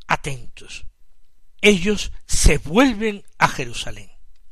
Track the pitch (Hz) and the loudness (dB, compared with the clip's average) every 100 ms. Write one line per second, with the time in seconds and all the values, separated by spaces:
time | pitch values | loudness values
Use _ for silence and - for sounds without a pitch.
0 | - - - 127 - - - - - - | -4 -2 -2 -8 -8 -10 -14 -12 -12 -12
1 | - - - - - - 202 196 180 202 | -18 -20 -20 -20 -20 0 4 4 2 -2
2 | - - - - - 151 - 180 269 208 | -4 -8 0 4 6 6 4 4 4 4
3 | 220 202 - - 156 - 127 113 - 113 | -2 -6 -12 0 0 0 -6 -6 -8 -10
4 | 98 - - - - | -12 -16 -16 -16 -18